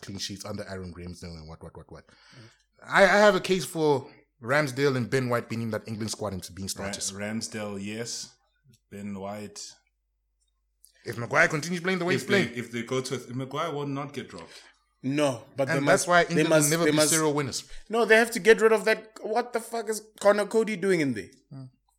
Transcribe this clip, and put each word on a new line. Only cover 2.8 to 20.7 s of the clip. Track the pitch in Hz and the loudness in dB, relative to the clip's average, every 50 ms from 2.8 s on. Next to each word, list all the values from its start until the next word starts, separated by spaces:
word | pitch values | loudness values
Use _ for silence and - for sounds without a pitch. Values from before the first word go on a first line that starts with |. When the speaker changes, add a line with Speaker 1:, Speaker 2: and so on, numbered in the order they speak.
| - - | -8 0
Speaker 1:
I, | 139 170 196 | 4 6 6
I | 185 175 208 | 6 8 8
have | 214 208 196 | 8 6 6
a | 185 | 4
case | - - 185 190 160 | 2 0 0 0 -2
for | - - 160 156 151 143 127 123 - - - _ _ _ _ | -4 -2 0 2 4 4 2 0 -4 -14 -20 _ _ _ _
Ramsdale | - 113 131 147 151 139 123 127 143 143 135 131 | -4 0 2 2 2 0 0 0 2 2 2 0
and | 120 101 | 0 0
Ben | 92 135 127 123 | 0 -2 0 0
White | 120 120 113 - | 0 -2 -2 -4
being | 113 110 117 | -6 -6 -4
in | 113 | -4
that | 107 107 - - | -4 -6 -6 -8
England | 110 104 110 104 | -8 -8 -6 -6
squad | - - 107 101 95 | -6 -6 -6 -6 -6
and | 92 - - 90 | -8 -10 -12 -12
being | 87 95 92 | -12 -10 -10
Speaker 3:
Ra-, | - - 101 98 | -8 -8 -8 -8
Speaker 1:
starters. | 101 95 - 95 | -8 -6 -8 -8
Speaker 3:
Ramsdale, | 98 98 101 104 110 113 110 - - 110 107 104 101 98 98 | -8 -8 -8 -6 -6 -6 -6 -8 -8 -8 -8 -8 -8 -8 -8
yes. | 101 107 110 120 120 - - - - _ _ _ _ _ _ _ 135 113 _ _ _ | -8 -8 -8 -8 -8 -10 -10 -12 -14 _ _ _ _ _ _ _ _ _ _ _ _
Ben | - 101 101 104 101 98 | -16 -12 -12 -10 -10 -8
White. | 95 98 104 107 104 101 101 - - - - _ _ _ _ _ _ _ _ _ _ _ _ _ _ _ _ _ _ _ _ _ _ _ _ _ - | -8 -10 -10 -10 -12 -14 -14 -16 -16 -18 -18 _ _ _ _ _ _ _ _ _ _ _ _ _ _ _ _ _ _ _ _ _ _ _ _ _ -12
Speaker 1:
If | 95 - 110 | -10 -8 -8
Maguire | 120 104 131 147 165 175 | -6 0 2 4 4 4
continues | 165 151 139 165 180 175 | 2 -2 -4 -4 -6 -4
playing | 160 180 190 180 | -2 -2 -2 0
the | 180 | 0
way | 175 - | 0 0
Speaker 3:
If | 123 | 0
Speaker 1:
he's | - - | 0 2
Speaker 3:
they, | 202 196 175 | 2 2 2
Speaker 1:
playing. | - - 123 | 0 -2 -6
Speaker 3:
if | 113 - | -8 -6
they | - 120 117 | -6 -8 -6
go | - 131 127 | -4 -4 -4
to, | 131 - 139 | -2 -4 -6
if | 120 - 113 120 | -8 -8 -10 -10
Maguire | 127 135 131 135 143 165 170 | -10 -8 -8 -6 -6 -6 -6
will | 147 143 143 143 | -6 -6 -6 -6
not | 139 139 147 143 135 | -6 -6 -8 -8 -10
get | 127 107 - | -12 -12 -12
dropped. | - 90 82 - - - - - _ _ _ _ _ _ - | -14 -16 -16 -18 -20 -20 -20 -20 _ _ _ _ _ _ -6
Speaker 2:
No, | 127 139 147 151 143 127 113 - - - | -4 0 2 2 2 0 -2 -8 -10 -4
but | - 139 131 | -2 -2 0
Speaker 1:
And | 156 - | 0 0
Speaker 2:
they | 139 | 4
Speaker 1:
that's | |
Speaker 2:
must, | 143 175 196 - 170 | 4 4 4 4 4
Speaker 1:
why | 175 175 170 | 4 4 4
Speaker 2:
they | - | 4
Speaker 1:
England | 165 170 156 165 | 2 2 4 4
Speaker 2:
must, | 160 156 147 | 4 4 4
Speaker 1:
will | 147 | 4
never | 156 165 170 | 2 2 4
Speaker 2:
they | 156 | 4
Speaker 1:
be | 147 151 | 4 4
Speaker 2:
must, | 156 147 | 4 4
Speaker 1:
serial | 160 160 156 156 143 | 4 2 2 2 2
winners. | 147 147 127 - - - - - - - - | 0 -2 -4 -6 -8 -10 -12 -14 -16 -10 -4
Speaker 2:
No, | 202 233 233 | 0 0 4
they | 202 220 220 | 6 6 6
have | 233 226 | 6 4
to | - 233 | 0 2
get | 170 214 220 190 | 6 6 6 8
rid | 208 220 220 | 6 6 4
of | 214 190 | 4 4
that. | 214 220 220 - - _ - | 2 0 0 -2 -8 _ -12
What | - 202 220 233 240 240 - | -8 -4 -2 -2 -2 -2 -4
the | 233 | -6
fuck | 226 - - 233 226 208 | -6 -6 -6 -6 -6 -4
is | 220 208 - - _ - | -6 -6 -8 -12 _ 2
Connor | - 202 208 208 208 196 | 6 6 6 6 4 2
Cody | - 226 226 208 | 2 2 2 2